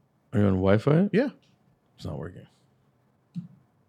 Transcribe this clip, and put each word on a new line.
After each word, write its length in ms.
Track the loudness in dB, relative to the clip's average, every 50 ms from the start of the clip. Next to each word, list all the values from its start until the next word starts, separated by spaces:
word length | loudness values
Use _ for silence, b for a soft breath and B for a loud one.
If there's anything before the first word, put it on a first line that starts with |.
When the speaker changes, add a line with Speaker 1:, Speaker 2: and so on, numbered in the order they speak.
| _ _ _ _ _ _
Speaker 1:
Are 80 | -2 0
you 40 | 2
on 80 | 2 2
Wi-Fi? 540 | 2 2 4 2 2 2 2 2 2 2 0
Speaker 2:
Yeah. 160 | 0 0 -2 -2 -6 _ _ _ _ _ _ _ _ _ _ _ _
Speaker 1:
It's 80 | -14 -12
not 140 | -10 -10 -10
working. 300 | -10 -12 -14 -18 -20 -20 _ _ _ _ _ _ _ _ _ _ _ _ _ _ _ _ -16 -16 -16 -16 -20 _ _ _ _ _ _